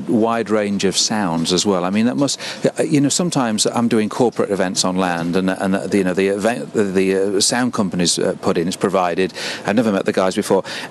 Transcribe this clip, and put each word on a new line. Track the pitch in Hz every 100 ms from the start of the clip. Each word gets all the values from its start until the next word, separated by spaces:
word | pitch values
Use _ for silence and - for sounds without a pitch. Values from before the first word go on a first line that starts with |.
| 101
wide | 113 113 117 101
range | 107 104 101 95
of | -
sounds | - 110 92 82 82
as | 90 104
well, | 92
I | 90
mean, | 104 117
that | 131
must, | 139 - - - -
uh, | -
you | 127 143
know, | 139
sometimes | - 175 143 120 107 -
I'm | 120 117
doing | 117 107
corporate | - 120 - 101
events | 98 92 - 92
on | 92
land | 90 85 85 92
and, | 92
and, | 92 98 98
uh, | 87
the, | 101
you | 92
know, |
the | 87 98
event, | 101 107 123 -
the, | 107
the, | 101 95 - 95
uh, | 101 98
sound | - 123 127
companies, | 117 95 90 85 -
uh, | 95 87
put | 104 90
in, | 85
it's | -
provided. | 104 92 87 85 92 - - - -
I've | 107
never | 110
met | 98 -
the |
guys | 101 95 104
before. | - 98 - - -